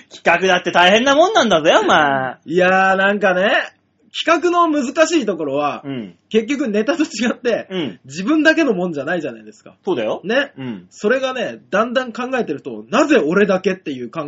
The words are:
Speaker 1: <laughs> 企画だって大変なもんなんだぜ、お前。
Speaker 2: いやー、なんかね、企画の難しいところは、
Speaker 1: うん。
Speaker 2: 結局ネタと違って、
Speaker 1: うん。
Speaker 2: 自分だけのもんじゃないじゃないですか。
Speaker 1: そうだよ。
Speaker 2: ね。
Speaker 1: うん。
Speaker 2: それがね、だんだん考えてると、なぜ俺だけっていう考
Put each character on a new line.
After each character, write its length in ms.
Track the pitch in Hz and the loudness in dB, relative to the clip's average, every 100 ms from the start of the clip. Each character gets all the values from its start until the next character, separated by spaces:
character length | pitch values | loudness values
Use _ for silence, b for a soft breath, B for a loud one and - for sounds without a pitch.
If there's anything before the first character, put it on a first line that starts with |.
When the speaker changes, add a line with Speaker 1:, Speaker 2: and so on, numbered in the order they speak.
Speaker 1:
<laughs> 80 | - | -16
企 80 | - - | -6 0
画 220 | 170 185 | 2 2
だ 100 | 180 | 0
っ 60 | |
て 80 | 175 | 2
大 200 | 180 180 | 4 6
変 140 | 214 269 | 4 4
な 100 | 277 | 4
も 140 | 370 | 4
ん 40 | |
な 120 | 440 240 | 4 2
ん 40 | |
だ 120 | 170 | 2
ぜ、 100 | 156 294 | 4 4
お 20 | |
前。 540 | 392 180 147 135 131 - - | 4 4 4 0 -4 -8 -4
Speaker 2:
い 120 | 170 | 0
や 380 | 185 190 190 190 | 2 4 2 2
ー、 20 | |
な 160 | 196 | 2
ん 60 | 208 | 2
か 140 | 196 | 0
ね、 180 | 180 202 320 - - _ _ _ - - | 2 0 0 -4 -12 _ _ _ -6 -2
企 180 | 339 | 0
画 80 | 349 | 2
の 160 | 349 339 | 2 2
難 380 | 294 247 330 311 | 0 -2 0 2
し 40 | 330 | 2
い 40 | 202 | -2
と 120 | 165 | -4
こ 80 | 147 | -4
ろ 100 | 139 | -2
は、 280 | 147 117 143 | -2 -4 -8
Speaker 1:
う 40 | |
ん。 280 | 135 98 85 _ | -10 -10 -16 _
Speaker 2:
結 180 | 220 220 | -2 0
局 200 | 277 269 | -2 -2
ネ 160 | 208 | -2
タ 140 | 220 311 | 0 -2
と 60 | |
違 280 | 302 226 240 | -4 -4 -4
っ 80 | - | -4
て、 280 | 240 202 - | -2 -4 -4
Speaker 1:
う 80 | 185 | -6
ん。 220 | 139 90 | -6 -8
Speaker 2:
自 220 | 131 147 196 | -14 -8 -2
分 180 | 311 | 2
だ 120 | 311 311 | 2 2
け 100 | 294 | 0
の 80 | |
も 160 | 185 180 | -2 -4
ん 40 | |
じ 60 | 143 | -6
ゃ 60 | 135 | -6
な 100 | 175 | -4
い 60 | |
じ 60 | 147 | -6
ゃ 40 | |
な 80 | 113 | -10
い 60 | 107 | -18
で 80 | |
す 100 | - | -20
か。 120 | - - - | -20 -10 -4
Speaker 1:
そ 80 | |
う 20 | 151 | -2
だ 80 | |
よ。 160 | 110 - 185 | -2 -4 -2
Speaker 2:
ね。 260 | 247 - - | -2 -2 -6
Speaker 1:
う 60 | |
ん。 240 | 131 101 90 | -10 -10 -14
Speaker 2:
そ 180 | - 208 | -6 -2
れ 140 | 262 | 0
が 120 | 262 | -2
ね、 260 | 254 170 113 _ | -6 -8 -10 _
だ 160 | 190 240 | -2 0
ん 80 | |
だ 100 | 247 | -2
ん 80 | 254 | -4
考 180 | 220 247 262 | -6 -6 -4
え 60 | |
て 100 | 214 | -4
る 80 | 139 | -6
と、 220 | 139 107 110 | -10 -14 -2
な 160 | 214 302 | 0 2
ぜ 160 | 269 | 2
俺 220 | 147 185 202 | 2 2 2
だ 160 | 185 | 0
け 120 | 196 | -2
っ 20 | 185 | -4
て 140 | - | -6
い 120 | 127 | -10
う 80 | 120 | -10
考 120 | 160 | -10